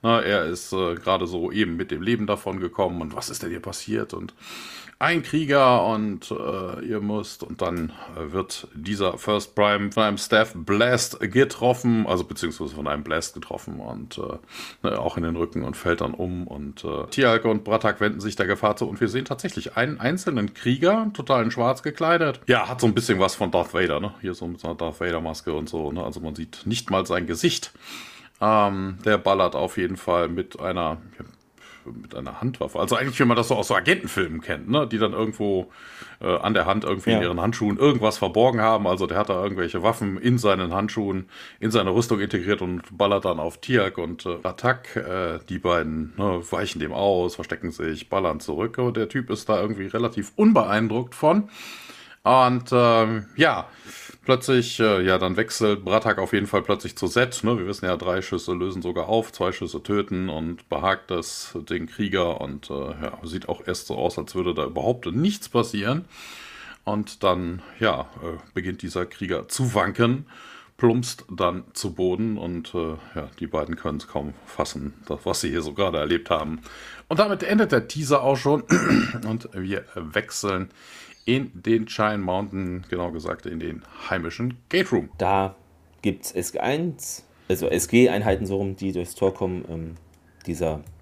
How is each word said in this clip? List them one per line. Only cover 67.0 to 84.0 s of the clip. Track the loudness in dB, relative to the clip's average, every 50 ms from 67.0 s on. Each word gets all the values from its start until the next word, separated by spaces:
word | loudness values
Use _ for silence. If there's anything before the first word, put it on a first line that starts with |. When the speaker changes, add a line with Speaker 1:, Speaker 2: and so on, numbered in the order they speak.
| -4 -6 -4 -2 0
Speaker 1:
dann, | 2 2 0 -2 -4 -6 -8 -12 -14 -4 0
ja, | 0 2 2 0 -4 -8 -12 -12
äh, | -10 -10 -10 -10 -12 -10 -8
beginnt | -6 -6 -6 -6 -6
dieser | -8 -6 -4 -4 -4
Krieger | -6 -6 -8 -4 -4 -2 -4 -4
zu | -4 -2 -2 0 2 2
wanken, | 2 2 2 2 4 4 4 2 0 -4 -10 -18 -20 -20 -20 -20 -20 -20 _ _
plumpst | 4 4 6 6 4 0 -2 -6 -10 -14 -8
dann | -2 0 0 0 0 -2 -8 -12
zu | -10 -8 -6 -6 -2
Boden | 0 0 0 0 0 0 -2 -2
und, | -4 -4 -6 -6 -6 -8 -6 -4
äh, | -4 -4 -4 -6 -8 -12 -10 -8
ja, | -8 -8 -8 -8 -8
die | -6
beiden | -4 -2 -2 -2 -2 -4
können's | -6 -4 -4 -6 -6 -6 -6
kaum | -6 -6 -6 -6 -10 -14 -18
fassen, | -8 -4 -4 -4 -4 -4 -8 -8 -10 -10 -12 -10
das, | -8 -8 -4 -4
was | -4 -2 -2
sie | -2 -2
hier | -2 -2
so | -4 -4 -2
gerade | -2 0 0 0 0
erlebt | 0 0 0 0 0 0
haben. | 0 0 0 -4 -6 -8 -10 -14 -18 -18 -18 -18 -18 -12 -8
Und | -2 2 2
damit | 2 2 0 -2
endet | 0 2 4 4 4 4
der | 4 2 2
Teaser | 0 -4 -4 0 2 4 4
auch | 4 4 2
schon | 2 2 2 2 2 2 2 2 2 4 4 4
<clears throat> | 4 4 2 -2 -6 -4 -4
und | -4 -4 -6 -8 -8
wir | -6 -6 -4 -4 -6 -6 -8 -10
wechseln | -12 -6 -2 -2 -2 -2 -2 -4 -4 -2 0 0 -2 -2 -6 -10 -18 -20 -20 -20 -20 -20 -20 -20 _ -2
in | 0 0 0 0 -4 -8
den | -6 0 2 2 2 2
Cheyenne | -2 -2 0 0 0 0 0 -2
Mountain, | -2 -2 -2 -2 -4 -6 -4 -4 -4 -6 -8 -8 -6
genau | -4 -4 -4 -4
gesagt | -6 -6 -6 -6 -6 -6 -8
in | -8 -8 -8
den | -8 -8 -8 -10 -14 -18 -18 -12